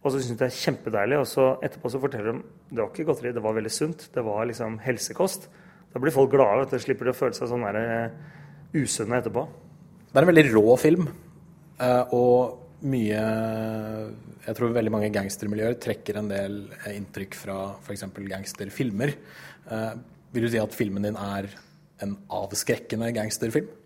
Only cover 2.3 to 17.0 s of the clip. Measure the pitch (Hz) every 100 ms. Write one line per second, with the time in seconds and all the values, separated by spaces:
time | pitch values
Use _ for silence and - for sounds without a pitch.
2.3 | 127 - - - 117 104 - 156 135 123
3.3 | 120 110 110 110 - 151 160 - - 110
4.3 | 104 117 110 113 110 131 120 - - 185
5.3 | - - - - - - - 139 135 135
6.3 | 135 117 110 135 127 127 131 123 127 131
7.3 | 110 120 123 107 104 117 113 117 - -
8.3 | - - - - 160 120 - 107 123 113
9.3 | 107 156 - - - - - - 131 165
10.3 | 165 143 110 107 127 156 180 151 - -
11.3 | - - - - - 123 123 123 123 123
12.3 | 123 123 - - - 143 131 107 107 110
13.3 | 110 113 110 110 110 107 110 107 110 -
14.3 | - - 110 120 120 107 110 107 104 98
15.3 | - 104 107 110 120 - 104 - 104 107
16.3 | 98 98 104 101 - 104 101